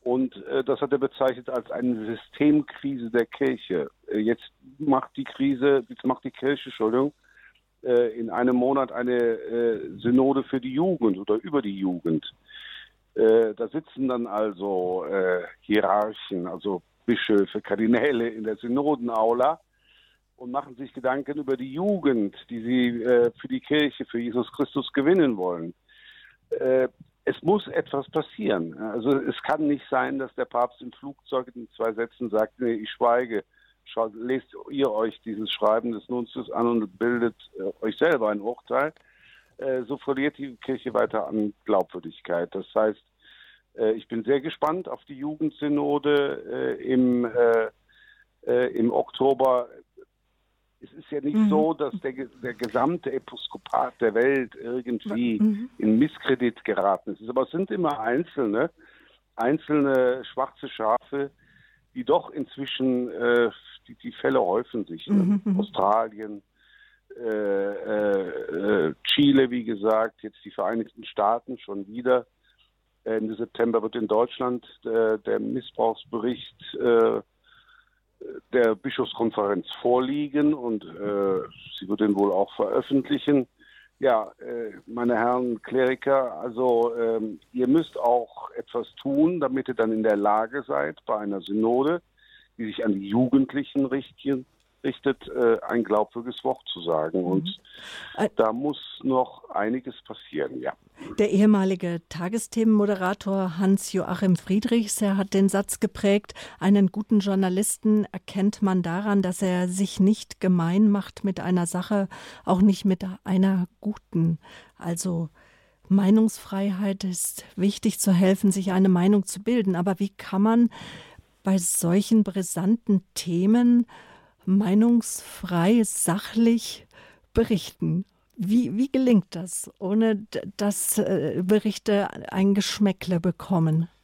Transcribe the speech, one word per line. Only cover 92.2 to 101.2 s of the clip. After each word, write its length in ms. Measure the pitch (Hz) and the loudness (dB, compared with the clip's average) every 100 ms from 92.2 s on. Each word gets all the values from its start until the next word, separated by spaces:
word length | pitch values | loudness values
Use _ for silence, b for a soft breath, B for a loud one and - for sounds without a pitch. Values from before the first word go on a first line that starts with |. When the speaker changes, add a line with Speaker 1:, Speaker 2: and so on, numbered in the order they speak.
| b b b - | b b b -10
Speaker 1:
die 80 | |
sich 200 | 113 98 | -10 -4
an 100 | 110 | -2
die 140 | 98 98 | -2 0
Jugendlichen 760 | 110 127 135 135 139 139 143 135 | 0 4 4 2 -2 -4 -2 -2
richten, 600 | 139 135 _ 139 135 127 _ _ _ | -2 -6 _ -4 -4 -6 _ _ _
richtet, 460 | 143 127 139 131 - | -8 -2 -2 -2 -6
äh, 300 | - 120 113 - | 0 2 2 0
ein 160 | 120 | -2
glaubwürdiges 580 | 107 104 107 120 120 117 | 2 2 0 -4 -10 -8
Wort 200 | 131 131 - | -6 -6 -8
zu 80 | - | -10
sagen. 400 | 85 80 78 90 | -2 -2 0 -2
Speaker 2:
Mhm. 60 | 90 | 0
Speaker 1:
Und 340 | 95 92 - B B B B B - | -2 -2 -10 B B B B B -4
Speaker 2:
Äh, 140 | 208 - | -4 2
Speaker 1:
da 160 | 110 | 0
muss 260 | 117 143 143 - - | 2 -4 -6 -10 -8
noch 480 | 135 131 127 - - | 0 0 0 -6 -10
einiges 440 | - 104 127 127 - _ | -4 -2 -2 -6 -16 _
passieren, 540 | - - 76 67 65 | -18 -12 -6 -6 -6
ja. 120 | 64 53 _ _ B | -10 -10 _ _ B
Speaker 2:
Der 120 | - | -2